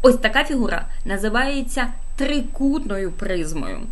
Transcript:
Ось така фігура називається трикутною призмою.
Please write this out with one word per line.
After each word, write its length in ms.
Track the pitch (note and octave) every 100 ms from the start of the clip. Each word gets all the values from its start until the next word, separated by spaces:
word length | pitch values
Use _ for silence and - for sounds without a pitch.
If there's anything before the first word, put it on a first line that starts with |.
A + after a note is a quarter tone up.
Ось 160 | B3+ B3
така 260 | A3 B3
фігура 440 | D4 C#4 G3+ F3 - - -
називається 880 | G3 G#3+ A3+ C4+ C#4 B3 - A#3+ - - -
трикутною 960 | C#4+ D4 - - C#4 D4+ G#3 G3 F#3+
призмою. 680 | F3+ F#3+ F3+ D#3 D#3+ B2+ F2 -